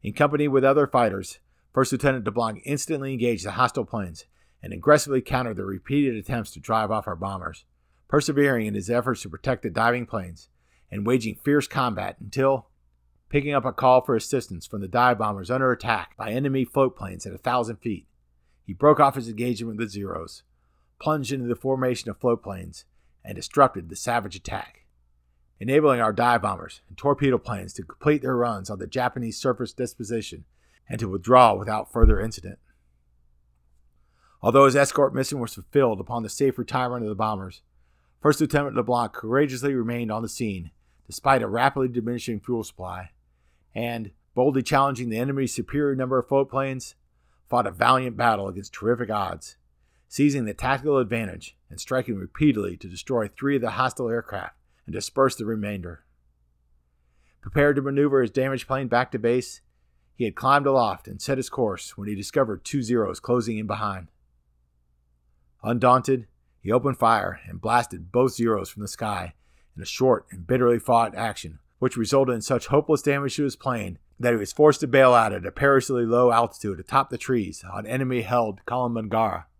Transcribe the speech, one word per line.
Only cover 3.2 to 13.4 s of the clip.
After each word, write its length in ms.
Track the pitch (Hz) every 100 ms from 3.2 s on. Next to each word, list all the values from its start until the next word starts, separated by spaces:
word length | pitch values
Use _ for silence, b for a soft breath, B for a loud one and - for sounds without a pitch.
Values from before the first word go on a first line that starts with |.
| 120 110 104
the 60 |
hostile 340 | 101 123 - 104
planes 400 | 113 92 80 - _ _ _
and 120 | 87
aggressively 480 | 87 113 147 143 131
countered 340 | - 127 120 104
their 100 | 98
repeated 500 | 92 - 139 139 110
attempts 360 | 98 123 107
to 80 | 80
drive 320 | - 110 104
off 160 | 107 101
our 80 | 82
bombers, 480 | 98 95 82 85 _ _ _ _ _
persevering 560 | 147 147 143 143 120 107
in 80 |
his 160 | 101 95
efforts 320 | 120 123 117
to 80 | 90
protect 340 | 78 - 127
the 60 | 107
diving 360 | 85 117 123 117
planes 440 | 110 90 82 _ _ _ _ _
and 160 | 101 104
waging 280 | 127 110 95
fierce 320 | - 147 135
combat 500 | 143 123 104 95 -
until, 480 | 101 135 135 131 - _ _ _ _ _ _
picking 240 | 143